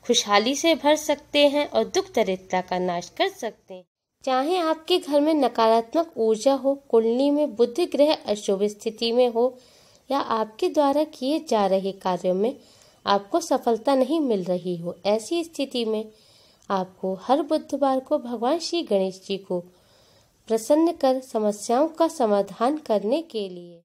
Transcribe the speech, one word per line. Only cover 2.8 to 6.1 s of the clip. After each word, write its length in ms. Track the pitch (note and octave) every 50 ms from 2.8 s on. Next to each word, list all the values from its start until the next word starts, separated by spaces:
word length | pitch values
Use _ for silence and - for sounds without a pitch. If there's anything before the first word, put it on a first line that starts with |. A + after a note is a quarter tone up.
| F3+ F3+ F3 F3 F3 -
कर 200 | _ - E4+ G4
सकते 440 | F#4+ - - A3 - _ _ _ F#3+
हैं। 100 | F#3 F3+ _ _ _ _ _ _ _ -
चाहे 340 | C4+ B3+ B3+ C4+ D#4 F4+ F#4
आपके 400 | E4 D#4+ D#4+ D#4 D#4+ - F4+ F4+
घर 220 | F4+ C#4 C#4+ D4
में 120 | C#4+ D#4 D#4+
नकारात्मक 800 | D4+ C4+ A#3 A#3 - A3+ A3+ A3+ A#3 A3+ A3+ - D#4+ E4 E4